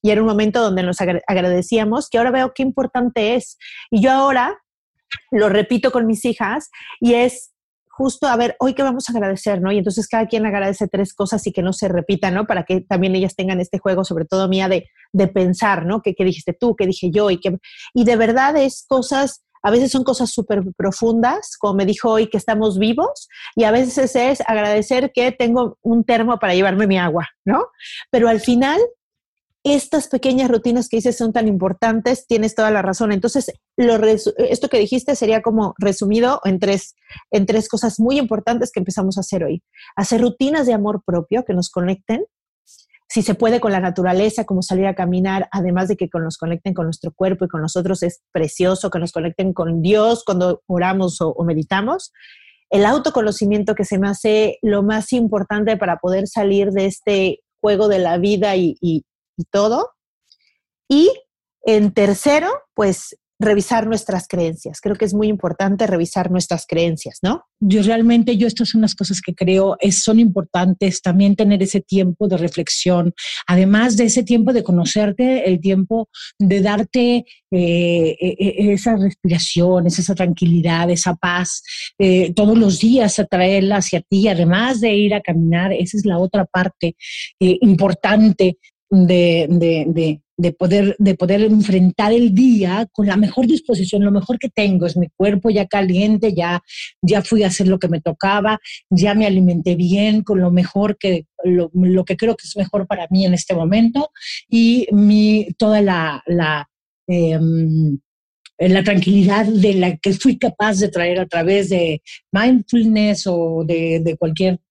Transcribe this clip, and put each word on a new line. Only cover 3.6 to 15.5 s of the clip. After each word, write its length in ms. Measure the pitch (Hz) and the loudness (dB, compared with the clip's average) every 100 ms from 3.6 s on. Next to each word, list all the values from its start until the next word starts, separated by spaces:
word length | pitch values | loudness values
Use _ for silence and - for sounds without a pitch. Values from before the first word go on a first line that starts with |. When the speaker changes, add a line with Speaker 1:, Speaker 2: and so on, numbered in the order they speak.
| - - - | -20 -20 -4
Speaker 1:
Y 100 | 220 | 2
yo 100 | 247 | 2
ahora 480 | 262 277 262 254 415 _ _ _ _ _ - _ | 2 2 0 -2 -6 _ _ _ _ _ -18 _
lo 200 | 226 208 | 0 2
repito 400 | 196 202 247 254 | 2 0 0 0
con 160 | 254 226 | 0 0
mis 180 | 214 | -2
hijas, 460 | 247 226 202 254 - - - - | -4 -4 -4 -6 -10 -20 -20 -2
y 140 | 240 | 2
es 400 | 240 247 247 - _ _ _ _ | 2 2 -2 -20 _ _ _ _
justo, 380 | - 269 - 285 | -4 -4 -2 -2
a 80 | 233 | 0
ver, 180 | 240 - | 0 0
¿hoy 140 | 262 | -2
qué 100 | 262 | 0
vamos 240 | 269 247 - | -2 -2 -4
a 40 | |
agradecer, 480 | 233 196 190 - 196 | -4 -4 -4 -4 -2
no? 120 | 185 | 0
Y 60 | 202 | -2
entonces 280 | 190 190 214 | -2 -4 -4
cada 220 | 226 220 | -2 -2
quien 180 | 226 214 | -2 -2
agradece 400 | 202 196 190 202 | -2 -4 -4 -4
tres 260 | 190 196 | -4 -6
cosas 300 | - 196 214 - | -4 -4 -4 -4
y 40 | |
que 100 | 190 | -4
no 100 | 180 | -4
se 160 | 190 196 | -4 -2
repita, 420 | 180 160 196 190 | -4 -2 -2 -2
¿no? 160 | 185 214 | -2 -2
Para 160 | 214 | -4
que 180 | 160 185 | -2 -4
también 340 | 185 190 190 185 | -2 -2 0 0
ellas 180 | 185 | -2
tengan 240 | - 185 185 | -4 -4 -4
este 220 | 180 190 | -4 -4
juego, 240 | 196 185 | -2 -2
sobre 200 | 185 165 | -2 -6
todo 240 | 160 190 190 | -4 -2 0
mía, 200 | 190 190 | 0 0
de, 180 | 185 - _ _ | -2 -4 _ _
de 140 | 190 190 | 0 0
pensar, 580 | 196 185 | 2 0